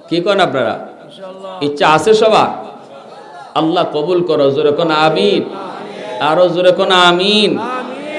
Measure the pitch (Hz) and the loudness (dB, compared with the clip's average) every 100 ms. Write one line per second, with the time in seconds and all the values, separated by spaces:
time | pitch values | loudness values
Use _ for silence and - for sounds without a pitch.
0 | - 170 190 190 170 135 110 - - - | -6 -2 0 0 0 0 -2 -4 -10 -18
1 | - - - - - - 143 147 170 156 | -20 -18 -18 -16 -16 -8 -8 0 2 2
2 | 220 214 220 190 117 - - - - - | 2 2 4 4 2 -2 -12 -16 -20 -20
3 | - - - - - 147 160 175 156 147 | -20 -20 -20 -20 -6 -2 0 0 -2 -2
4 | 170 180 170 147 139 139 147 147 170 156 | -2 0 0 2 2 2 0 0 0 2
5 | 160 165 202 180 - - 190 - 202 - | 2 2 2 0 -2 -8 -12 -12 -14 -12
6 | - - 143 175 180 165 180 180 190 180 | -10 -4 0 2 2 4 2 4 2 4
7 | 175 175 196 214 196 - 233 254 247 262 | 6 4 2 2 2 0 -4 -6 -8 -10
8 | 294 | -10